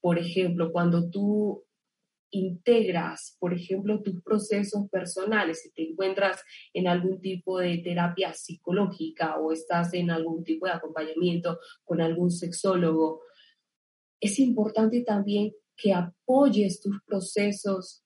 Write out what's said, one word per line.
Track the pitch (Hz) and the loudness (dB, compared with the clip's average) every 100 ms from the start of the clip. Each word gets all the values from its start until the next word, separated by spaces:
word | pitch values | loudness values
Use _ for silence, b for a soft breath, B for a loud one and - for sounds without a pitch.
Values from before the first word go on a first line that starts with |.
por | 175 170 | 2 2
ejemplo, | 175 - 180 170 165 | 0 0 0 2 0
cuando | 175 175 170 170 | 2 4 4 2
tú | 202 202 208 208 - - _ _ _ _ _ _ | 0 2 2 0 -2 -12 _ _ _ _ _ _
integras, | 196 185 175 - 233 196 170 - - - _ | -4 -4 -2 4 4 4 0 -2 -8 -16 _
por | 175 | -2
ejemplo, | 175 - 190 208 214 | -2 -4 -4 -2 -2
tus | 202 175 | -2 -8
procesos | - 214 - 202 202 202 202 | -2 -2 0 -2 0 -2 -4
personales, | 277 277 - 202 220 170 160 | -4 -4 -6 -2 0 0 -4
si | - | -10
te | - 160 | -8 -8
encuentras | 160 190 190 196 - - B B | -2 -2 2 0 -2 -12 B B
en | - 180 | -2 2
algún | 175 180 190 | 2 2 -2
tipo | 190 180 - 185 | -4 -6 -4 -2
de | 180 170 | 0 -2
terapia | 180 175 175 180 185 | -2 0 0 0 -4
psicológica | - - 160 - 185 196 - 160 - 160 156 | -4 -14 -12 -2 0 0 -2 -10 -4 -4 -2
o | 156 | -2
estás | 160 - 170 170 | -2 -2 0 0
en | 180 175 | 0 0
algún | 165 165 165 | 0 -2 -6
tipo | 175 160 185 | -4 -4 -2
de | |
acompañamiento | 170 160 160 156 160 180 175 170 165 B B _ | -4 -6 -8 -6 0 0 0 -2 -6 B B _
con | 165 | 0
algún | 165 170 180 | 0 2 0
sexólogo, | 175 175 - 196 180 170 160 160 160 B B B B _ _ _ _ _ _ | 0 -6 -2 0 2 2 2 0 -2 B B B B _ _ _ _ _ _
es | 202 - | -4 2
importante | 254 214 214 220 220 240 | 2 2 0 2 2 2
también | 240 208 202 208 214 - _ - | 0 0 0 0 0 -4 _ -2
que | 202 | 2
apoyes | 180 175 - - 262 285 202 196 175 | 2 0 -6 2 6 6 6 2 0
tus | 196 202 _ | -4 -6 _
procesos | 202 180 214 208 202 202 190 185 - | -4 -2 0 0 -2 -2 -4 -6 -18